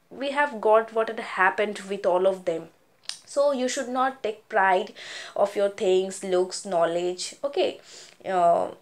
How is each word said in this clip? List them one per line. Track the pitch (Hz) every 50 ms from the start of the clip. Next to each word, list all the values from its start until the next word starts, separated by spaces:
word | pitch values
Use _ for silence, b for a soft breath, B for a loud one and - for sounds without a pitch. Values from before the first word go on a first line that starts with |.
| _ _
we | - 233 269 285
have | 262 285 285 269 233 208
got | 214 214 214 226 220 220 220
what | 226 226 233
had | 214 233
happened | - - - 190 185 196 - - 208 208 202 196 196 190
with | 202 196 202
all | 185 175 180 190
of | 190 190 185 180
them. | 175 165 160 165 165 - _ _ _ _ _ _ - - - -
So | - - 285 285 285
you | 277 247 254
should | 254 - 285 240 240
not | 254 262 262 262 254 -
take | - 214 214 - -
pride | - 214 202 190 190 185 185 208 - B B B B B B B B B
of | - 202 202 -
your | 202 202 196
things, | 196 - 220 185 185 185 190 196 190 - 196
looks, | 190 180 180 185 185 - - -
knowledge, | 196 180 165 170 165 170 175 180 180 180 180 - - - - -
okay. | 277 - 370 285 - - B B B B B B B B - -
Uh, | - 190 180 170 170 170 - - - - -